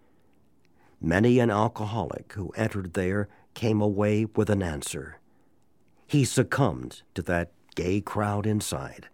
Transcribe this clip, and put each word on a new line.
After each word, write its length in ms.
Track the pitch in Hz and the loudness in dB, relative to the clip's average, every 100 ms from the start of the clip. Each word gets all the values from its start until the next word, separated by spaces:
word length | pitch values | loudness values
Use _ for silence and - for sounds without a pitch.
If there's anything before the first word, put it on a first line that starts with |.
| _ _ _ _ _ _ _ _ _ _ | _ _ _ _ _ _ _ _ _ _
Many 400 | 78 87 117 123 | 0 4 6 6
an 100 | 120 | 4
alcoholic 840 | 101 110 - 107 113 85 - - | 2 0 -2 -6 -4 -6 -8 -12
who 160 | - 90 - | -10 -8 -4
entered 380 | 110 104 90 92 | -4 -4 -6 -4
there 340 | 92 101 101 - _ | -2 -2 -4 -10 _
came 260 | - 113 107 | -4 0 2
away 460 | 104 98 104 107 110 | 0 2 2 2 0
with 240 | - 104 | 0 0
an 120 | 101 | 0
answer. 580 | 87 76 - - 67 - _ _ _ _ _ _ _ _ - | 0 -4 -8 -10 -12 -16 _ _ _ _ _ _ _ _ -2
He 200 | 147 123 | 2 2
succumbed 760 | - 123 - 131 65 62 - - | 2 2 2 2 0 -8 -14 -12
to 80 | - | -8
that 320 | 85 85 85 _ _ - | 0 0 -2 _ _ -6
gay 260 | 85 101 | -2 -2
crowd 440 | 101 - 104 104 104 | -2 -2 0 0 0
inside, 640 | 107 - - 67 - - | 0 0 -6 -8 -14 -20